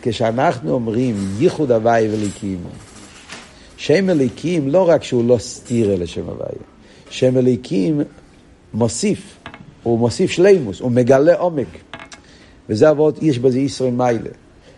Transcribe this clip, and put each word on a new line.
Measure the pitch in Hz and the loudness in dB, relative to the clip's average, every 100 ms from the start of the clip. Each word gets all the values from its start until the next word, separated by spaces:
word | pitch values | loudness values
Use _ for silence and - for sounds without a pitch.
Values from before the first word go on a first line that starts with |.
כשאנחנו | 123 107 113 117 156 123 151 | -6 -2 -2 0 0 -2 -4
אומרים | 135 113 110 127 101 98 101 | -4 -2 -2 -2 -2 -4 0
ייחוד | 180 - 139 | 0 0 0
הווי | 113 113 117 110 | 2 2 2 2
וליקים, | 107 101 - 101 92 87 - - - - - - - - - - - | -2 -4 -6 -8 -8 -10 -16 -20 -20 -20 -20 -20 -20 -20 -20 -20 -8
שם | - 165 190 | 0 2 2
אליקים | 160 127 - 156 175 139 | 2 0 -2 -4 -2 0
לא | 170 175 | 2 4
רק | 151 | 2
שהוא | - 123 120 | 0 0 2
לא | 120 | 2
סתירה | - - - 120 101 95 | 0 -14 -4 0 0 0
לשם | 85 87 - | -4 -8 -10
הווי, | - - - - - - - - | -10 -10 -12 -16 -20 -20 -20 -18
שם | - 127 131 | -2 2 4
אליקים | 127 123 - 185 175 147 151 - - - - - _ | 2 0 -2 -2 0 -2 -4 -10 -20 -20 -20 -20 _
מוסיף, | 107 117 - 214 156 - - - - - - | -2 -2 0 -2 -4 -8 -20 -20 -20 -20 -8
הוא | 117 117 | -2 0
מוסיף | 117 - 190 | 0 0 -2
שלימוס, | - 190 196 117 95 | 4 6 4 2 -6
הוא | 127 | -2
מגלה | 120 120 135 156 - | 2 4 6 4 2
עומק. | 175 156 98 - - - - - - - - - - | 0 -2 -6 -10 -20 -20 -18 -20 -20 -20 -20 -20 -6
וזה | 107 151 | 2 4
הוורט, | 147 151 - | 4 2 0
יש | 156 120 | -2 0
בזה | 131 123 | 0 0
ישרי | 139 - 131 | -2 -2 -2
מיילה. | 120 123 113 - - - - - | 0 0 -2 -6 -16 -20 -20 -20